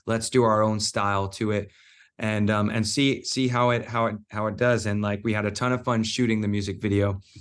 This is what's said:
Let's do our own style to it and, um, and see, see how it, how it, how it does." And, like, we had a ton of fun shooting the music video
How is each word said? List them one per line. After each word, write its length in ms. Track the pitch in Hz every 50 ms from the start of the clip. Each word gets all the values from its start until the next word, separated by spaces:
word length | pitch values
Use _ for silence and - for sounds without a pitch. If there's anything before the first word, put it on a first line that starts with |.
| _
Let's 240 | - 110 113 113 -
do 140 | - 131 120
our 180 | 113 107 107 107
own 160 | 110 107 104
style 480 | 107 - - 113 101 101 101 98 98 98
to 220 | 95 - 113 107
it 200 | 107 101 101 101 _ _ _ - - _ - _ _ -
and, 300 | - 110 107 104 104 101
um, 200 | 107 104 104 104
and 160 | 107 113 110 110
see, 360 | - 143 139 139 135 - -
see 240 | - - 131 135 123
how 240 | 120 123 123 123
it, 140 | 120 117 113
how 220 | 113 113 117 117 110
it, 80 | 104 104 - _
how 180 | - 110 107 110
it 100 | 101 95
does." 280 | 123 123 120 110 -
And, 160 | 107 101 104
like, 200 | 104 104 104 101 101
we 100 | 117 107
had 120 | 107 104
a 60 | 104
ton 200 | 101 - 123 123
of 120 | 127 123 123
fun 200 | 127 120 113 113
shooting 380 | 110 - - 123 113 113 110
the 60 | 107 104
music 340 | 101 104 95 101 95 -
video 400 | - 107 101 101 101 101 98 98 - _ - -